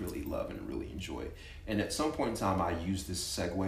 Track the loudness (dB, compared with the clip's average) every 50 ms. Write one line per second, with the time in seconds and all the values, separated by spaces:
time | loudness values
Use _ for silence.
0 | -4 -4 -2 -4 -2 -2 0 0 -2 -2 -4 -6 -4 -4 -2 -2 -4 -4 -4 -6
1 | -4 -4 -4 -4 -4 -6 -8 -10 -12 -12 -12 -10 -4 0 2 2 2 2 2 2
2 | 2 2 4 2 2 2 2 2 4 4 4 4 4 2 2 0 2 0 0 0
3 | 0 -2 -2 -2 -2 -2 0 0 0 0 2 2 2